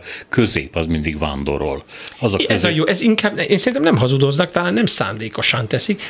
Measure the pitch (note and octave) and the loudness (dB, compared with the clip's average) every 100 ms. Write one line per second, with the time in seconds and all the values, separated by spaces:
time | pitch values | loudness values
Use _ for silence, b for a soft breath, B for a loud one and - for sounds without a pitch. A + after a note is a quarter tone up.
0 | B B - - A2+ E2+ C#2 E2+ D#2+ D#2+ | B B -2 2 2 0 -2 -4 -2 -2
1 | D2+ D2+ D2+ C#2 C#2 C#2+ D2 C#2 B B | -2 -2 -4 -2 -2 -2 -2 -6 B B
2 | B B A#2 G2 C3+ F#3 F3 D#3 D#3+ F#3 | B B -2 0 0 0 2 2 0 2
3 | A#3 G#3+ G#3+ F#3+ E3 G3 B3+ B3+ D#4+ E3 | 2 2 0 -2 0 2 2 2 2 4
4 | B2+ C3+ C#3 C#3+ F3 F3+ F3 A3 A3 - | 4 4 2 2 0 0 0 2 2 2
5 | G2 G#2+ A2 - - A#2 A2+ B2+ - G3+ | 0 -4 -8 -2 0 0 0 -2 0 -4
6 | - | -2